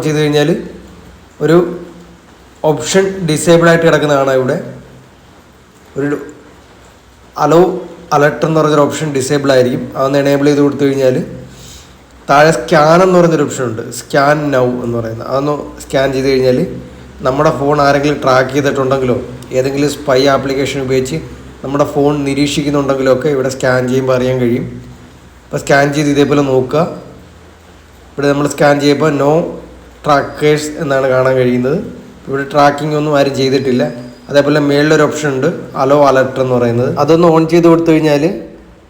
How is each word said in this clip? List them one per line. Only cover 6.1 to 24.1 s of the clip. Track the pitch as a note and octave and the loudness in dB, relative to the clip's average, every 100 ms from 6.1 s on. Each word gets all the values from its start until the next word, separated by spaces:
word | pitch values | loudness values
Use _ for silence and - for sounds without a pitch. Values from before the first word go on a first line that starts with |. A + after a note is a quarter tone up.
| D3 - - - - - - - - _ - - - D3 | -6 -8 -18 -20 -20 -20 -20 -20 -20 _ -20 -14 -4 2
allow | D#3+ F#3+ - - - - D3+ | 4 2 -2 -10 -18 -4 0
alert | D3 D3 D#3 | 0 0 -2
എന്ന് | D#3+ | 0
പറഞ്ഞൊരു | D3+ D3+ C#3+ | 2 2 0
ഓപ്ഷൻ | - D#3 C3+ | -2 -4 -4
ഡിസേബിൾ | B2+ D3 C#3 C3 | -2 -2 2 2
ആയിരിക്കും. | B2 D3 - - | 2 -2 -6 -4
അതൊന്ന് | C3+ C#3+ | 0 0
എനേബിൾ | C#3+ C#3+ C#3+ | 0 2 2
ചെയ്ത് | C#3+ C#3+ | 2 0
കൊടുത്തു | C3 C#3+ | 0 -2
കഴിഞ്ഞാൽ | C3+ C3 C3 G#3 - - - - - - - - - - | 0 0 0 -4 -12 -18 -20 -20 -20 -20 -20 -20 -12 0
താഴെ | C#3+ D#3 D#3 | 4 4 2
സ്കാൻ | - E3 D3+ E3+ F#3+ | 0 2 4 4 4
എന്ന് | F3+ | 4
പറയുന്നൊരു | E3+ D#3+ C#3 | 4 2 -2
ഓപ്ഷൻ | - B2 | -4 -6
ഉണ്ട്, | A2 - - | -6 -10 -14
scan | - D3 C#3 D3+ D3 | -4 0 2 2 0
now | C3+ B2+ B2 | 0 0 -2
എന്ന് | A#2+ A#2 | -4 -6
പറയുന്നത്. | A2+ A2+ - | -6 -8 -6
അതൊന്ന് | C3 D3 D3 - - | -4 -2 -4 -8 -16
സ്കാൻ | - C#3 C3+ C3+ | -4 -2 0 0
ചെയ്ത് | C3+ | 0
കഴിഞ്ഞാൽ | C3 B2+ B2+ F3+ - - - - - B2+ | 2 2 2 -2 -6 -14 -18 -20 -6 -4
നമ്മുടെ | C3+ D#3 B2+ | 0 0 0
ഫോൺ | C#3+ D3 C#3+ | 0 2 2
ആരെങ്കിലും | C#3+ D3 C3+ C3+ | 2 0 0 2
ട്രാക്ക് | B2+ C3 C#3 | 2 2 0
ചെയ്തിട്ടുണ്ടെങ്കിലോ | C#3 C3+ C3 C3+ B2+ A#2 - - - B2+ | -2 -2 -2 0 0 -2 -6 -14 -6 -2
ഏതെങ്കിലും | C3+ C#3 C#3+ - | -2 -2 -2 -2
സ്പൈ | - C3 C#3 C3+ | 0 2 2 0
ആപ്ലിക്കേഷൻ | C3+ C3+ C3 C#3+ C3 | -2 -4 -4 -4 -2
ഉപയോഗിച്ച് | C3 B2+ D#3+ - - - - | -2 -2 -6 -10 -16 -20 -14
നമ്മുടെ | C3+ C#3+ C#3+ D3 | -6 -2 -2 0
ഫോൺ | C#3+ D3 C#3 | 0 0 -2
നിരീക്ഷിക്കുന്നുണ്ടെങ്കിലോ | C3+ C#3+ E3 C#3+ D3 C3+ C3+ C3 C3 | -2 -2 -2 -2 -2 0 0 2 0
ഒക്കെ | D#3 C#3 | 0 -2
ഇവിടെ | C3 B2+ | -2 -2
സ്കാൻ | C3 B2+ B2+ | 0 0 0
ചെയ്യുമ്പോൾ | C3 B2+ | 0 0